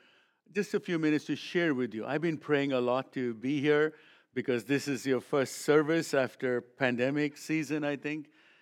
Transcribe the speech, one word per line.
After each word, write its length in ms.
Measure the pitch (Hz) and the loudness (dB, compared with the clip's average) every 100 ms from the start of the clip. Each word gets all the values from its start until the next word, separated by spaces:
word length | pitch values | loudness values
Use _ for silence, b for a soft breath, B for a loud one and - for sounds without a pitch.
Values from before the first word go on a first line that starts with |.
| _ _ _ _ _ | _ _ _ _ _
just 220 | 185 202 | -6 -2
a 60 | 202 | -4
few 180 | - 170 | -2 0
minutes 260 | 156 151 - | 2 2 0
to 100 | 143 | -6
share 360 | - 175 170 | -2 0 2
with 220 | 127 123 | 0 -2
you. 100 | 110 | -4
I've 160 | 113 147 | -4 -2
been 160 | 165 156 | -2 -2
praying 360 | - 147 139 | 0 2 2
a 80 | 131 | 2
lot 300 | 123 127 131 | 2 0 -2
to 180 | 135 123 | -4 -4
be 260 | 113 127 147 | -4 -2 0
here 340 | 147 147 156 151 b b b | 4 4 2 -2 b b b
because 300 | 127 127 120 | -6 -2 -2
this 220 | 104 139 139 | 2 0 0
is 200 | 131 135 | -4 0
your 160 | 127 | 0
first 400 | - 147 127 - | 0 0 0 -2
service 500 | - 151 151 165 143 | 4 4 4 0 0
after 480 | 143 123 - 131 123 | 0 0 -4 -2 -2
pandemic 800 | - - 131 120 127 147 147 143 | -4 -2 0 2 0 0 -2 -4
season, 460 | - 160 135 151 | -4 -4 -2 -4
I 120 | 147 143 | -2 -4
think. 320 | 147 156 147 _ _ _ | -6 -8 -10 _ _ _